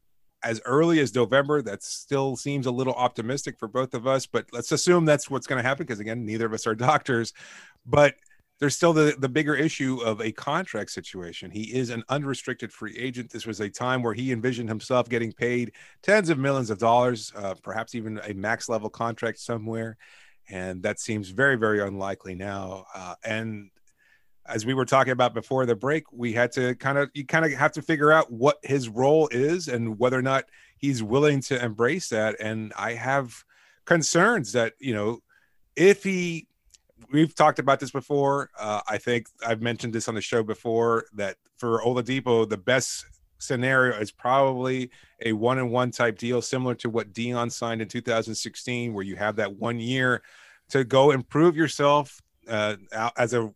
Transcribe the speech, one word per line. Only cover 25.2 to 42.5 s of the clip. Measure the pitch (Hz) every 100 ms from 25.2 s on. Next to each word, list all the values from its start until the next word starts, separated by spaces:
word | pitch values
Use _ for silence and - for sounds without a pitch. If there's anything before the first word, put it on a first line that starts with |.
| 123
before | 113 - 131
the | 123 104
break, | 127 160 -
we | 120 120
had | 147 123
to | 135 127
kinda, | 127 135 139 139
you | 147
kinda | 131 165 160 131
have | 151
to | 151
figure | - 151 147
out | 160 143
what | 113 139 -
his | - 139 117
role | 107 135 156 151
is | 120 143 180 151
and | 123 117 107
whether | 123 127
or |
not | 131 135 - _ - _
he's | 139 123
willing | 104 135 151 139
to | - 127
embrace | 120 104 120 175 -
that. | 110 110 107
And | 107 110 107 -
I | 107
have | 117 123 139 123 - _ _ _ _
concerns | - 175 139 170 202 226 107
that, | 120 113 -
you | 135
know, | 107 104 117 _ _ _ _ _ -
if | 185 196
he, | 196 185 175 165 - _ _ _ _ _ -
we've | 151 160
talked | - 156 147
about | 135 135
this | 135
before. | 135 - 143 139 139 - -
Uh, | 107 104 -
I | 104
think | - 120 110 - 117
I've | 110
mentioned | 120 110 123
this | 110 110
on |
the | 110
show | - 120
before, | 110 104 120 117 117 113 -
that | 104 98 - _ _
for | 120 113
Oladipo, | 117 123 117 131 123 113
the | 110